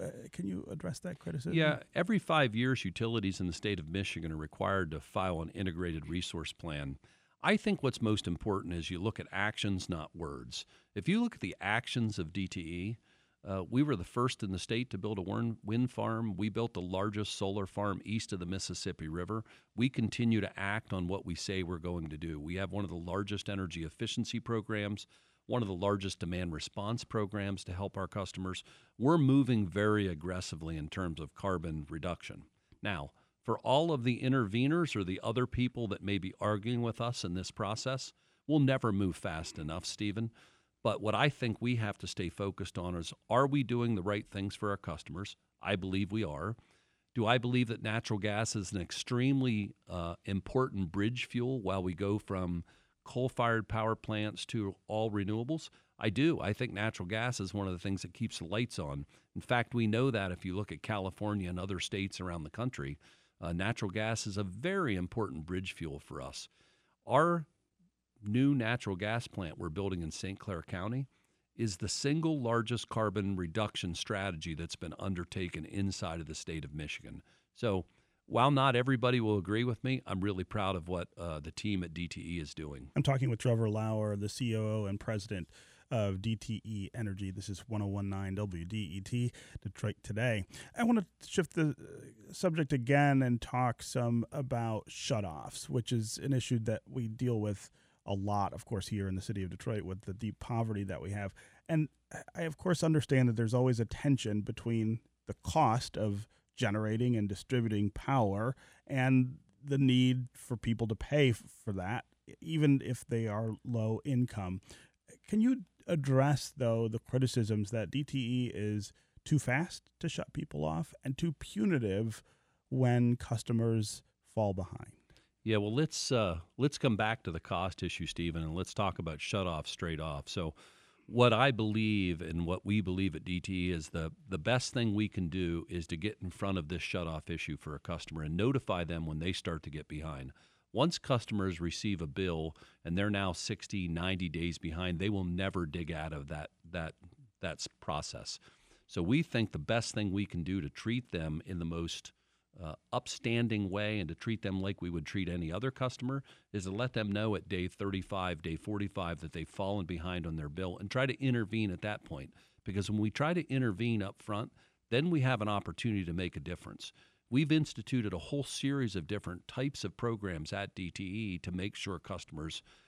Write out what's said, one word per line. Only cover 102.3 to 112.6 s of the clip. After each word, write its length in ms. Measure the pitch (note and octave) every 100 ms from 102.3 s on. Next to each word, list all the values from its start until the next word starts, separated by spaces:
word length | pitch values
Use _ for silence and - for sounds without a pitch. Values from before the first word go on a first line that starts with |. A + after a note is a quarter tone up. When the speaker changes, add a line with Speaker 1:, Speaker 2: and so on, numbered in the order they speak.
Speaker 1:
I, 80 | -
of 160 | E3 D3+
course, 240 | F#3 -
understand 460 | D#3+ D#3 - C3+ B2
that 80 | A2+
there's 180 | A2+
always 260 | B2 B2+ A#2
a 60 | A2
tension 560 | - D3 C3+ A2 G#2
between 580 | G2+ A2 A#2 A#2 A2 A2+ _ _ -
the 80 | -
cost 540 | - D#3+ C3+ A#2 - -
of 320 | G#2+ G2+ G#2+ _ _ -
generating 600 | A#2 G#2+ G#2+ A2 B2 A#2
and 120 | G2+
distributing 600 | G2+ - B2 A2+ G#2 G2+
power 680 | - - C3+ G#2 G2 A#2 C3 - - -
and 500 | C3+ C3 C3 B2+ - _ _
the 160 | C#3+ C#3
need 500 | C3+ B2+ B2+ B2+ B2
for 240 | - - A#2
people 300 | - A2+ A2+
to 60 | G#2+
pay 340 | - D3 C3+
f-, 120 | A2 - -
for 80 | -
that, 320 | F#2+ F#2 A#2+ - _ - -
even 420 | D#3+ D#3+